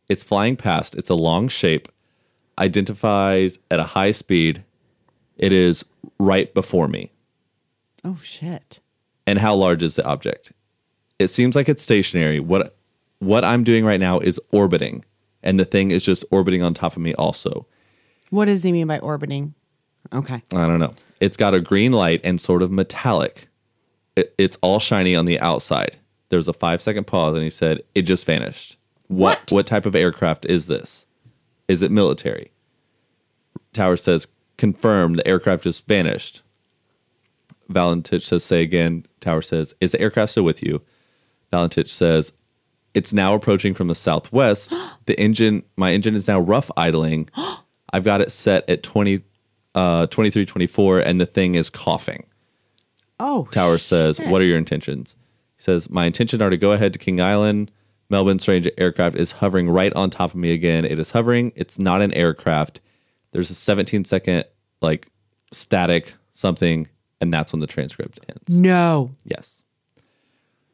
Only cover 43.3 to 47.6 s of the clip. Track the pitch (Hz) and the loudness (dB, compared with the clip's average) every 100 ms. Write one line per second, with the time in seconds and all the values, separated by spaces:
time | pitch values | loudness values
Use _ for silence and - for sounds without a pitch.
43.3 | 107 104 98 101 87 87 85 - 78 - | 0 2 0 0 -2 -4 -2 -2 -2 0
44.3 | 123 123 101 - 339 370 - - - - | 2 2 2 -2 -8 -10 -14 -4 0 2
45.3 | 110 110 104 - - 92 92 110 107 98 | 2 2 0 -4 -2 0 2 0 -2 0
46.3 | 98 87 117 - - 82 80 80 78 80 | 2 2 0 0 -2 0 0 0 -2 -6
47.3 | - 359 - | -10 -12 -12